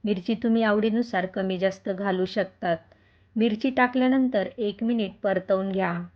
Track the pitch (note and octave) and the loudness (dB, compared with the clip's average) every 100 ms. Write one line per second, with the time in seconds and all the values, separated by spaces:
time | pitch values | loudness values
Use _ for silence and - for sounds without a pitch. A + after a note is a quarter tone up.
0 | G#3 G3 F3+ A3+ A#3 A3+ A3 G#3 A3 A3 | -2 -2 -2 -2 2 2 4 2 2 0
1 | A#3 F#3+ F#3 G3+ F#3+ F#3 F#3+ F#3+ - F#3 | 0 -2 -2 -4 -2 0 -2 -2 -6 -4
2 | G3+ F#3 F#3 G#3+ F#3 _ F#3 E3 - _ | -2 0 0 -2 -4 _ -2 -2 -6 _
3 | _ _ _ A3 A3+ G#3+ C4+ C4 B3 B3+ | _ _ _ 0 0 2 0 2 2 4
4 | B3+ C4+ B3+ A3+ F#3+ - G#3 G3+ A3+ A#3 | 2 4 2 0 -2 -4 -6 -2 -2 -2
5 | G3 - G3+ F#3+ F#3 F#3+ G3 F#3+ F#3 F3 | -4 -4 -2 -2 0 0 0 -2 -2 -2
6 | F3 | -8